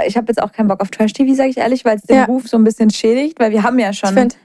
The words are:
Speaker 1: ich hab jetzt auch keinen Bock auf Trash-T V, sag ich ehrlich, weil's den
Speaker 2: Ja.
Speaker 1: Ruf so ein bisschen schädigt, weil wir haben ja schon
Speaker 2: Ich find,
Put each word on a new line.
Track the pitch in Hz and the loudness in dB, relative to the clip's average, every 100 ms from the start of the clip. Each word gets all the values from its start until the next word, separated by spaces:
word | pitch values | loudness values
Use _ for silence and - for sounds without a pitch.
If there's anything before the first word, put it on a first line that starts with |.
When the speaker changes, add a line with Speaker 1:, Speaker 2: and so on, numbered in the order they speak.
| - | -2
Speaker 1:
ich | 233 | -2
hab | 226 | -4
jetzt | 226 | -4
auch | 214 | -4
keinen | - 208 | -2 -2
Bock | 190 | -2
auf | 196 | -4
Trash-T | - 214 - 262 | -2 -2 0 0
V, | |
sag | 269 269 | 2 0
ich | 254 | -2
ehrlich, | 233 254 | -2 0
weil's | 233 214 | 0 -2
den | - 262 | 2 2
Speaker 2:
Ja. | |
Speaker 1:
Ruf | 233 254 233 | 2 -2 -2
so | 226 | 2
ein | |
bisschen | 220 - 220 | 2 2 0
schädigt, | - 220 247 302 320 | 2 0 0 -2 -2
weil | 220 | 0
wir | 214 | 0
haben | 240 254 | 0 0
ja | 202 | -2
schon | 202 196 | -2 0
Speaker 2:
Ich | 202 | 2
find, | 247 - | 0 -2